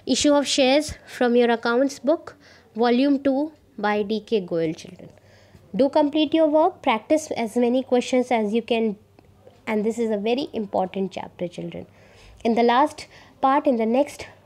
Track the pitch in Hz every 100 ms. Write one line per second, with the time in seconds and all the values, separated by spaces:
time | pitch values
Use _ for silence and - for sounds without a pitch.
0 | - 247 294 285 277 - 254 285 302 -
1 | - - 247 240 240 226 233 240 269 -
2 | 247 320 - - - - _ 214 240 240
3 | 285 277 277 269 311 - _ - 208 208
4 | 208 220 208 220 175 170 165 156 - -
5 | - - _ - _ - - 196 277 311
6 | 294 311 311 320 311 311 349 359 254 220
7 | - 311 - - 226 240 240 254 254 247
8 | 247 254 247 233 208 226 226 226 226 196
9 | _ _ _ _ - _ - 214 214 226
10 | 226 208 220 247 330 226 202 196 185 196
11 | 190 - - - 175 170 170 170 - -
12 | - - - - 233 233 233 240 294 -
13 | - - - - 262 285 294 233 220 247
14 | 285 - - -